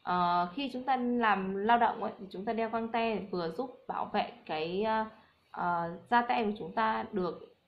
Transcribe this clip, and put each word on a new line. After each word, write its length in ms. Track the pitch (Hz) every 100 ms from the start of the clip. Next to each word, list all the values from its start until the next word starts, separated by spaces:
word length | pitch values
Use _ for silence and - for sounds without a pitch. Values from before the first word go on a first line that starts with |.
Ờ, 460 | - 180 175 175 175 277
khi 140 | 277
chúng 100 | 247
ta 140 | 254 262
làm 580 | 240 240 220 190 190 196
lao 220 | 208 240
động 260 | 233 -
ấy, 80 | 214 -
thì 60 | 190
chúng 160 | 180 214
ta 80 |
đeo 160 | 220 226
găng 180 | 233 226
tay 400 | 233 226 208 196
vừa 180 | 180 165
giúp 340 | 165 262 - -
bảo 180 | - -
vệ 260 | 208 - - -
cái, 380 | 156 160 185
ờ, 220 | 220 220 220 - - _ _
ờ, 460 | - 180 170 170 170 -
da 120 | 240
tay 220 | 240 240
của 80 | 214 214
chúng 160 | 160
ta 320 | - 220 220 220
được 440 | 208 180 - - _